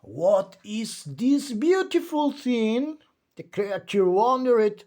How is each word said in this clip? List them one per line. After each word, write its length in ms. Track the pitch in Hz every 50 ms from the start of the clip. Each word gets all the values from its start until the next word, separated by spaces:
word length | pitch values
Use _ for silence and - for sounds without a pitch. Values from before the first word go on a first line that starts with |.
What 560 | _ - 104 131 165 190 208 190 190 - - _ _
is 400 | 202 214 220 226 - - - -
this 480 | 151 139 135 233 254 277 285 285 285
beautiful 800 | 247 208 254 330 370 381 370 370 - 339 330 - 311 294 294 285
thing? 680 | - - - 254 247 233 220 220 220 240 277 311 311 - _ _ _ _ _ _ _ -
the 40 | -
creature 640 | - - - 202 202 196 180 180 - - 202 190 180
wondered. 760 | 180 190 220 247 262 254 254 254 247 233 220 208 208 208 -